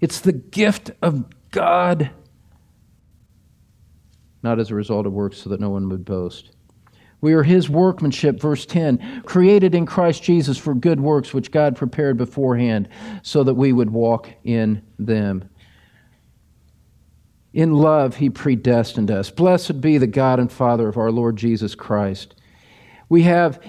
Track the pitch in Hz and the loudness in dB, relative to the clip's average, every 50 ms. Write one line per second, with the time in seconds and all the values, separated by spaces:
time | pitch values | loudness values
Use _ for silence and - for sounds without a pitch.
0 | 175 - - - - 185 151 123 - - - 196 214 208 202 - - - - - | -4 -4 -4 -2 0 0 -2 -2 -6 -8 -2 0 0 0 0 -2 -6 -16 -8 -2
1 | - 175 151 131 - - - _ _ - - - - 170 175 180 180 180 175 156 | -2 -2 0 -2 -6 -8 -14 _ _ -8 -6 -2 0 2 2 2 2 0 0 0
2 | 147 135 - - _ _ _ _ _ _ _ _ _ _ _ _ _ _ _ _ | -2 -4 -6 -16 _ _ _ _ _ _ _ _ _ _ _ _ _ _ _ _
3 | _ _ _ _ _ _ _ _ _ _ _ _ _ _ _ _ _ _ _ _ | _ _ _ _ _ _ _ _ _ _ _ _ _ _ _ _ _ _ _ _
4 | _ _ _ _ _ _ _ - - 117 117 113 110 101 107 104 104 - 110 104 | _ _ _ _ _ _ _ -8 -4 -4 -2 -2 -2 -4 -4 -6 -4 -4 -4 -4
5 | 104 104 95 101 101 98 - - - 95 101 95 104 101 98 98 98 95 95 92 | -2 -4 -4 -4 -6 -6 -8 -10 -10 -8 -6 -6 -4 -6 -4 -4 -6 -6 -8 -8
6 | 90 - 98 92 90 87 - - - _ _ _ _ _ _ _ _ _ _ _ | -8 -8 -6 -6 -6 -8 -10 -14 -20 _ _ _ _ _ _ _ _ _ _ _
7 | _ _ _ - - 156 160 160 139 156 180 185 170 - 143 160 185 185 180 - | _ _ _ -4 0 2 4 4 4 4 4 4 2 2 2 2 2 2 2 0
8 | 160 143 127 - - 147 120 95 - 151 147 135 - - - 175 160 147 127 123 | -2 -2 -2 0 0 0 0 0 -2 -2 -2 -4 -4 -4 -2 0 0 0 0 -2
9 | - 240 269 254 - - - 185 180 190 208 202 185 180 165 170 170 - - 190 | -4 -8 -14 -14 -8 0 2 4 6 6 6 6 4 4 2 2 -2 0 0 0
10 | 175 170 151 - - - 175 170 143 139 131 - - 156 135 123 120 170 160 139 | 2 0 0 -2 0 2 2 2 2 0 -4 -4 -4 -4 -2 0 0 0 0 0
11 | 135 151 151 143 131 - - 135 - - - 151 151 143 123 - 139 123 - - | 0 0 0 0 -2 -4 -6 -6 -6 -2 0 0 2 0 0 -2 -6 -6 -4 -2
12 | 147 139 131 117 127 120 - 143 135 127 123 120 123 117 110 107 98 - - - | -2 0 0 -2 -4 -4 -4 -2 0 0 0 0 0 0 0 -2 -4 -6 -10 -18
13 | 214 - 214 190 - - - 151 135 135 123 123 135 135 123 123 120 107 110 117 | -18 -16 -16 -14 -10 -2 0 2 2 2 2 2 2 2 2 2 0 0 0 0
14 | 117 113 117 113 - - - _ - - 117 113 110 107 107 101 - _ _ - | 0 0 0 -2 -4 -12 -20 _ -6 -4 -2 -2 0 -2 -2 -4 -8 _ _ -10
15 | 107 110 110 107 104 101 95 92 95 - _ _ _ _ _ _ _ _ _ _ | -4 -2 -2 -2 -2 -2 -4 -6 -8 -14 _ _ _ _ _ _ _ _ _ _
16 | _ _ _ _ _ _ _ _ _ _ _ _ _ _ _ _ _ _ _ _ | _ _ _ _ _ _ _ _ _ _ _ _ _ _ _ _ _ _ _ _
17 | _ _ _ _ _ _ _ _ _ _ - 156 160 165 151 147 151 156 156 151 | _ _ _ _ _ _ _ _ _ _ -2 0 2 2 4 4 4 4 4 2
18 | 139 127 117 - 139 131 - - - 147 127 110 98 127 120 117 113 - - 117 | 2 0 -2 -2 -2 -2 -2 -2 -2 -2 0 0 2 2 2 2 0 -2 -4 -4
19 | 104 101 107 98 98 - - - 175 185 180 175 180 - 151 135 127 156 151 143 | -2 -2 -2 -2 -4 -6 -2 2 2 4 4 2 0 -4 -6 -2 0 2 2 2
20 | 131 113 98 139 131 131 127 127 123 120 - - 131 120 120 117 113 107 101 120 | 2 0 0 0 2 2 2 0 0 -2 -2 -2 0 0 2 0 0 -2 -2 -2
21 | 110 113 113 120 120 117 110 101 113 117 113 104 110 101 - - - - 107 104 | -2 -2 -2 0 -2 -2 -2 -2 -2 -2 -2 -2 -4 -8 -10 -10 -6 -4 -2 -2
22 | 101 98 95 - - - _ _ _ _ _ _ _ _ _ _ _ _ - - | -2 -4 -6 -8 -12 -20 _ _ _ _ _ _ _ _ _ _ _ _ -20 -14
23 | _ - 165 170 165 175 170 175 175 156 139 - - | _ 2 4 4 4 6 4 4 2 0 -2 -6 -16